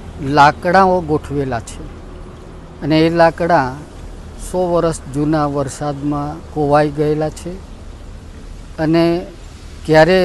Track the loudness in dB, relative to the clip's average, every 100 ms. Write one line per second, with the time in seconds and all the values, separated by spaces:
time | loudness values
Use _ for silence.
0 | -16 -8 0 6 6 4 4 6 6 4
1 | 2 -2 -2 -4 -2 -4 -8 -12 -14 -16
2 | -16 -16 -16 -18 -18 -18 -18 -8 0 4
3 | 4 6 4 4 2 2 2 -4 -14 -16
4 | -16 -16 -16 -14 -6 -2 0 2 0 -2
5 | -6 -2 0 0 0 -2 -4 -6 -6 -4
6 | -4 -4 -4 -8 -8 -2 2 2 2 0
7 | 0 0 -4 -6 -12 -12 -16 -18 -18 -18
8 | -18 -18 -18 -18 -16 -16 -12 -4 2 4
9 | 4 0 -4 -14 -18 -18 -18 -8 4 6
10 | 8 6